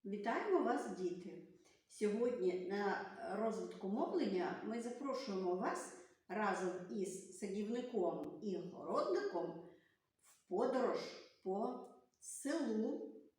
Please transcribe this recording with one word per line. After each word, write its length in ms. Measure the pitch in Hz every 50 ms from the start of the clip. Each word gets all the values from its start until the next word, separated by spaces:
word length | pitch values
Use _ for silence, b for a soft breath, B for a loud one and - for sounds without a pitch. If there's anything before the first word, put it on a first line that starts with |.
| -
Вітаємо 580 | 202 202 202 202 226 254 359 440 427 370 311 233
вас, 320 | 233 269 - - 226 185 180
діти! 320 | 185 170 175 - - 185 - - - - - B B B B B B B
Сьогодні 800 | - - 214 208 208 233 240 247 - - 185 185 180 185 175 175
на 400 | 196 202 202 202 - - - - - - 175 170 190 202
розвитку 480 | 220 226 196 185 180 175 - - 202 190
мовлення 720 | 208 262 339 - - 349 269 202 190 180 170 - 185 - -
ми 180 | 214 226 240
запрошуємо 720 | 226 240 240 - 277 269 254 - - 214 196 185 185 180 180
вас 380 | 185 226 339 - - - - - B B B B B _ -
разом 420 | 185 208 208 196 180 185 185 175 175 - - -
із 480 | 233 208 185 170 - - - - - -
садівником 1000 | 214 196 190 214 208 214 240 247 254 247 240 208 175 170 151 147 147 - - -
і 160 | - 202 180 170 175 180
городником 760 | - - - 160 202 285 - - 370 392 415 403 - 175 175
в 1000 | - 175 170 - - - - _ _ _ _ _ _ _ _ _ - - _ _ _
подорож 500 | 180 202 254 254 254 262 220 - - - - - - - - - - _
по 460 | _ 190 190 202 233 254 - - - - - - - _ _ _
селу 920 | - - - - - 277 320 330 277 226 214 214 226 269 311 - - - - - - - _